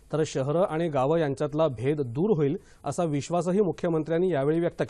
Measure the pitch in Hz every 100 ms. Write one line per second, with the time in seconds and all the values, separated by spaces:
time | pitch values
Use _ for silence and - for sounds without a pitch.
0 | - 151 156 147 135 156 190 156 170 139
1 | 135 165 151 135 151 147 160 117 127 151
2 | 131 117 202 170 143 180 - - - 147
3 | 170 147 - 170 165 185 196 143 175 165
4 | 151 165 185 151 139 160 170 -